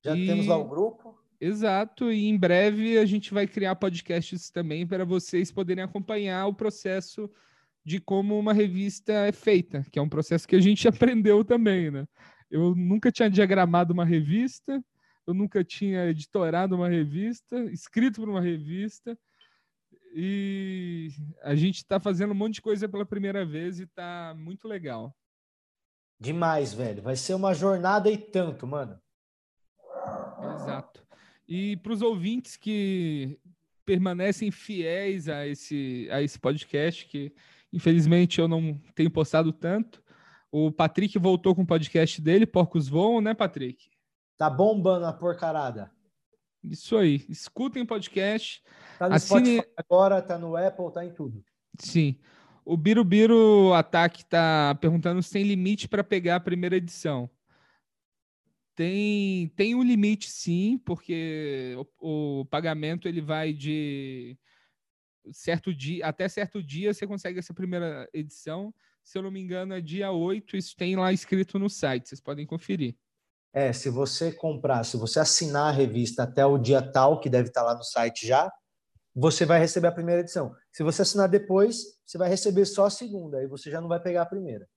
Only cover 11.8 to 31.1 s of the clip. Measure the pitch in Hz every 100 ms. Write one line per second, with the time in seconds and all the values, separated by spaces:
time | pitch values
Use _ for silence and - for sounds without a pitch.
11.8 | 160 143 143 _ - _ _ 151 175 180
12.8 | 175 208 247 - 220 190 196 190 180 170
13.8 | 170 175 170 170 147 196 254 - - 269
14.8 | 247 _ _ _ - 185 208 202 175 -
15.8 | 202 190 175 156 147 208 170 170 190 180
16.8 | 175 170 151 151 214 240 _ 247 226 165
17.8 | - - 254 220 220 190 175 165 151 180
18.8 | 208 - - 233 _ _ _ _ _ _
19.8 | _ _ _ 240 185 202 196 196 190 185
20.8 | 180 170 160 143 147 - - 147 175 185
21.8 | - 190 208 185 208 202 214 214 220 208
22.8 | 208 202 202 202 196 196 175 151 175 180
23.8 | 180 - 175 175 165 160 160 196 220 202
24.8 | 156 117 113 - _ _ _ _ _ _
25.8 | _ _ _ _ 110 165 165 160 135 104
26.8 | 123 101 104 131 - 190 196 170 190 190
27.8 | 180 208 196 208 - 190 170 139 123 147
28.8 | 127 - _ _ _ _ _ _ _ _
29.8 | - - - - - - - - - 139
30.8 | - _ _